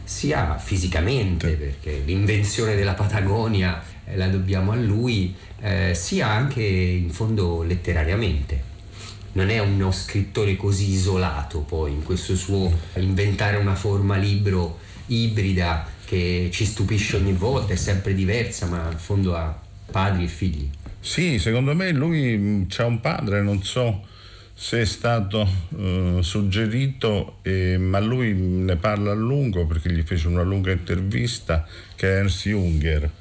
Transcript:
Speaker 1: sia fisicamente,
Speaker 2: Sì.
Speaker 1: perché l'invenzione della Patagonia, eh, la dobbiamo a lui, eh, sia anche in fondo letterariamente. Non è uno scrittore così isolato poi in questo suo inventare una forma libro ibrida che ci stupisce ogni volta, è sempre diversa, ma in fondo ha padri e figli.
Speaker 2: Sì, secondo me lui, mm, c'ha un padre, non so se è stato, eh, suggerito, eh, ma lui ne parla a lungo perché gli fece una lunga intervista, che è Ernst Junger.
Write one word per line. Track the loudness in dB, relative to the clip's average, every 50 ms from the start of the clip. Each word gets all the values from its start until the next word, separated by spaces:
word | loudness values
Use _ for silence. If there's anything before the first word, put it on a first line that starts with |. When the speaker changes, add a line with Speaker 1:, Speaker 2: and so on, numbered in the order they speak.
| -10
Speaker 1:
sia | -8 -8 -4 -2 -2 0 0 0 -2 -2 -4
fisicamente, | -4 -2 -2 0 0 0 0 2 2 2 2 2 2 2 0 0 0 0
Speaker 2:
Sì. | 0
Speaker 1:
perché | 0 -2 -4 -6 -6 -6 -6 -4 -2 -2
l'invenzione | 0 0 2 2 4 4 2 2 2 0 0 0 2 2
della | 2 2 2 2
Patagonia, | 2 0 0 2 2 2 2 2 2 2 2 2 2 2 2 0 -2 -8 -12 -16 -16 -12
eh, | -8 -4
la | 0 0 2
dobbiamo | 2 2 2 0 0 2 2 2
a | 2
lui, | 2 2 2 2 2 2 2 2 2 0 0 -2 -8 -14 -16 -16 -8
eh, | -4 -2 0 2 2 2 0
sia | 0 -2 0 0 0 2 2
anche | 2 2 2 0 0 0 0
in | 2 2 2 2 2 2 2 0 -2
fondo | -2 -2 0 0 2 2 2 2 0 0 0
letterariamente. | 0 -2 -2 0 0 0 2 2 2 2 0 2 2 0 0 0 -2 -2 -4 -4 -6 -10 -16 -18 -18 -16 -14 -14 -14 -14 -14 -14 -6 -2
Non | 0 0 2
è | 2 2
uno | 2 2 2 2 2 2
scrittore | 0 -2 -4 -4 -2 -2 -2 0 0 0 2 2 0
così | 0 2 0 2 2 2 2
isolato | 2 2 2 2 2 2 0 0 0 -4 -6 -4 -4 -6
poi | -4 -2 -2 -2 -2 -2
in | -2 -4 -2
questo | -2 -2 -2 0 0 -2
suo | -2 0 0 0 0 2 2 2 0 0 -2 -4
inventare | -2 0 0 2 2 2 2 0 0 0 0 2 2
una | 2 2 0
forma | 0 0 0 2 2 2 2 2
libro | 2 2 2 2 2 2 2 2 2 0 -2 -4 -10 -14 -16 -18 -16 -6 -2
ibrida | 0 0 2 2 2 2 2 2 2 2 2 2 0 -2 -2 -6 -10 -14 -8
che | -2 -2 0 0 2 0 0 0 0
ci | 0 0 -2
stupisce | -2 0 0 0 0 2 0 0 2 2 2
ogni | 2 2 2
volta, | 2 2 2 2 2 0 0 0
è |
sempre | 0 0 2 0 0 2 0 0
diversa, | 2 2 2 2 0 0 -2 -4 -4 -4
ma | -2 -2 -2 -2 -4
in | -4 -6
fondo | -4 -2 0 2 2 2 0
ha | 0 -2 -4 -4 -6 -12 -20 -20 -20 -16 -6
padri | -2 0 0 2 2 0 0
e | -2
figli. | -2 -2 -2 -2 -2 -2 -4 -6 -6 -8 -12 -14 -14 -10
Speaker 2:
Sì, | -8 -6 -2 0 0 2 2 2
secondo | 2 2 2 2 2 2 2
me | 2 2 2
lui, | 0 0 2 2 2 2 2 2 2 2
mm, | 2 2 2 2 0 -2
c'ha | -2 0 0
un | 0 0 0
padre, | 0 -2 -2 -2 -2 0 0 2
non | 2 2 2 0 -2
so | -2 -2 0 0 0 0 -2 -6 -12 -20 -20 -20 -20 -20 -20 -20 -20 -16 -12
se | -8 -2 0 0
è | 0
stato, | 0 -2 -2 0 0 2 2 0 0 0 0 2 2 0 0 -4 -6 -6 -4
eh, | -2 0 0 2 2 2 2 2
suggerito, | 0 0 0 0 0 2 2 0 0 0 0 0 0 0 -2 -2 0 0 0 0 -2 -4 -10 -10 -4
eh, | -2 0 2 2 2 2 2
ma | 2 2 2 2
lui | 2 2 0 0 0 0 0
ne | 0 0 0 0 0 2 2 0
parla | 0 0 0 0 0 0 0
a | 0
lungo | 0 0 0 0 0 0 0 0 0 0 0
perché | 0 0 0 0
gli | 0 0
fece | 0 0 0 0 0 2
una | 2 2
lunga | 2 2 0 0 0 0
intervista, | 0 -2 -2 -2 -2 -2 -2 -2 -2 0 -2 -2 -4 -6 -4 -2 -2 -2 -2 -4 -12 -20 -20 -20 -10
che | -4 0 2
è | 2 2
Ernst | 2 0 0 -2 -2 -2
Junger. | 0 0 0 2 2 2 2 2 0 2 0 -2 -4 -6